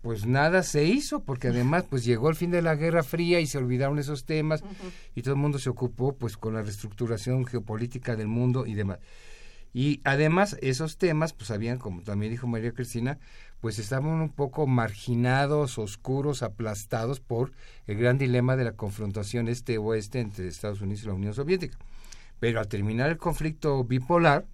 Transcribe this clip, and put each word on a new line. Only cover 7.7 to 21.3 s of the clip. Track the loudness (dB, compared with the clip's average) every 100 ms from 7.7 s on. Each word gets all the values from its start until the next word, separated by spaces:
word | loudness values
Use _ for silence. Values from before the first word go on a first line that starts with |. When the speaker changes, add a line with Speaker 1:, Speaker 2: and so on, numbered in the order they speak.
| -4 -4 -4 -4 -2
Speaker 1:
del | 0
mundo | 2 2 2 0
y | -2
demás. | -2 -4 -12 -18 -18 -16 -16 -18 -8
Y | 0 2 2
además, | 2 4 6 6 4 2
esos | -2 0 -2 2
temas, | 2 4 0
pues, | -2 -4
habían, | -2 -2 -2
como | -6 -8
también | -4 -2 -2
dijo | -2 -2
María | -2 -2
Cristina, | -4 -4 -2 -2 -2 -10 -18 -16 -6
pues, | -6 -4
estaban | -2 0 0 0
un | 0
poco | -2 -4 0 4
marginados, | 4 2 -2 -2 2 4 4 4 2 0 -2
oscuros, | -6 -6 -2 0 0 -2
aplastados | -4 -4 -4 -4 -4 -2 -2 -4
por | -2 0 0 -4 -18 -14 -6
el | 2
gran | 4 4
dilema | 4 4 4 2
de | 0
la |
confrontación | -2 -6 -4 -4 -4 -2 -2 0
este-oeste | -2 -2 -2 2 0 0 -4
entre | -4 -4 -8
Estados | -6 -6 -4
Unidos | -4 -4
y | -4
la |
Unión | -2 -2